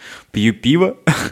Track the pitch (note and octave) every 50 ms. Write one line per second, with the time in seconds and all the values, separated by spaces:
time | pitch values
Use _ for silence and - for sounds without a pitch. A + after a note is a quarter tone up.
0 | - - - - - _ - D3+ G#2 - G3 G#3+ - - D#3 E3+ F#3 G3 C4 -
1 | - D#3+ C#3 - - -